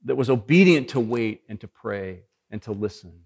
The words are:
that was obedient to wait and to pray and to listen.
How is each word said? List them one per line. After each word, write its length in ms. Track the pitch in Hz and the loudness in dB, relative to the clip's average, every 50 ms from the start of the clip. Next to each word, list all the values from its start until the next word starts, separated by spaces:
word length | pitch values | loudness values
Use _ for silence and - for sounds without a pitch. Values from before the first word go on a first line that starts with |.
| _ | _
that 100 | 123 131 | -4 -2
was 140 | 131 131 113 | -2 0 0
obedient 600 | 131 120 - - 147 175 196 180 170 151 131 120 | 0 -2 2 2 6 6 8 6 6 4 0 -4
to 100 | - 135 | -4 -4
wait 420 | 120 110 117 120 113 110 107 - _ _ | -4 -2 -2 -4 -4 -4 -6 -8 _ _
and 120 | 110 101 | -16 -16
to 60 | - 104 | -16 -20
pray 540 | _ _ _ 110 101 101 98 95 92 90 95 _ _ _ _ _ | _ _ _ -10 -8 -8 -8 -12 -14 -16 _ _ _ _ _ _
and 120 | 107 107 _ | -14 -14 _
to 80 | - | -10
listen. 420 | 107 101 104 104 - - - 90 82 87 85 | -8 -6 -6 -8 -8 -10 -20 -20 -20 -20 _